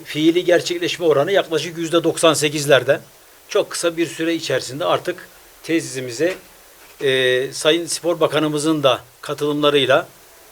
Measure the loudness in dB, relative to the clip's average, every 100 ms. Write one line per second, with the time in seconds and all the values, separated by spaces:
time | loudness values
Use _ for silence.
0 | -8 0 2 4 4 2 2 -4 -4 0
1 | 2 2 2 0 0 -4 -4 -8 -2 0
2 | 0 2 2 2 0 0 4 4 4 -2
3 | -2 -20 -20 -20 -4 -2 -2 -2 -4 -2
4 | -4 -2 -4 -2 -2 -4 -4 -6 -2 -2
5 | -2 -8 -12 -20 -20 -14 -4 -2 -2 -10
6 | -8 -2 -2 -4 -14 -20 -20 -20 -20 -4
7 | 0 2 2 0 -2 -2 0 0 -2 -6
8 | -4 0 0 0 -2 -2 0 2 2 0
9 | -4 _ -10 -4 -4 0 2 2 4 2
10 | 0 -14 -20 -20 -20